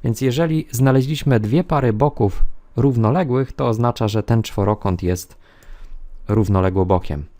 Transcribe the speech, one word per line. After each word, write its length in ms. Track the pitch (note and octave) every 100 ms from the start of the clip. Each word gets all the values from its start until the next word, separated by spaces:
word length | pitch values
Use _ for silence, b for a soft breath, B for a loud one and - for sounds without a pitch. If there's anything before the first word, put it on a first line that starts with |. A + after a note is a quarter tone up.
Więc 180 | A#2+ A2+
jeżeli 460 | C3 B2 E3 D#3 D#3
znaleźliśmy 680 | A#2 C3+ C3 C3 D3+ - A#2+
dwie 240 | G#2+ C#3
pary 300 | F3+ D3+ B2+
boków 520 | G#2+ C#3+ - G#2 - - - - -
równoległych, 760 | C3+ A#2+ A2 D#3 D#3 B2+ C3
to 160 | - B2+
oznacza, 400 | A2+ A#2+ - A2
że 160 | G#2+
ten 200 | - A#2
czworokąt 600 | A2 - G2+ G#2 G2 F2+
jest 340 | F2+ F2+ - - b b b b b b - - -
równoległobokiem. 960 | G#2+ G2 G2 F#2 F#2 F2+ F#2 - D2 C#2+